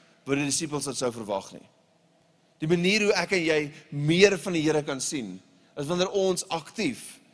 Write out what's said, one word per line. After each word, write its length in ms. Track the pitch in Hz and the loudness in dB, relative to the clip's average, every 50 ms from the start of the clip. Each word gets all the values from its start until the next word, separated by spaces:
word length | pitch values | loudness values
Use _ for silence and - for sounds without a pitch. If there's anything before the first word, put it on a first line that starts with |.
| _ _ _ _ - | _ _ _ _ -6
waar 120 | 135 139 | -4 -2
die 100 | 143 147 | -2 0
disippels 380 | 139 135 - 165 151 147 143 135 | -2 -2 -4 -4 -4 -6 -6 -6
dit 120 | 143 123 | -6 -6
sou 160 | - 135 123 113 | -4 -4 -4 -4
verwag 400 | 120 110 98 101 98 95 - 92 | -6 -6 -4 -4 -6 -6 -8 -18
nie. 160 | - - - _ _ _ _ _ _ _ _ _ _ _ _ _ _ _ _ _ - | -20 -20 -20 _ _ _ _ _ _ _ _ _ _ _ _ _ _ _ _ _ -8
Die 100 | 160 160 | 0 0
manier 340 | 175 175 175 185 208 214 208 | 2 4 4 4 4 4 6
hoe 100 | 202 208 | 4 4
ek 200 | 185 170 175 196 | 4 4 2 0
en 120 | 185 165 | 0 2
jy 280 | 160 156 151 151 147 147 - - - | 2 2 2 0 -2 -8 -14 -16 -10
meer 480 | 151 143 147 147 165 180 190 202 196 180 | -6 -2 0 2 4 6 6 6 6 4
van 140 | - 202 175 | -2 -4 -2
die 100 | 165 151 | 0 2
Here 200 | 156 156 151 147 | 2 2 2 0
kan 180 | 151 139 131 | -2 -6 -6
sien, 400 | - - 165 143 113 95 90 92 - _ _ _ _ _ - | -6 -6 -6 -6 -6 -8 -10 -14 -16 _ _ _ _ _ -10
is 100 | 147 143 | -8 -4
wanneer 240 | 139 175 180 185 190 | -4 0 0 0 0
ons 380 | - 196 190 190 180 - - - | 0 0 2 2 0 -2 -4 -6
aktief 720 | 170 160 156 - - - 208 143 110 - - - - - _ _ | -6 -6 -6 -8 -6 -2 -2 -2 -2 -4 -12 -18 -18 -20 _ _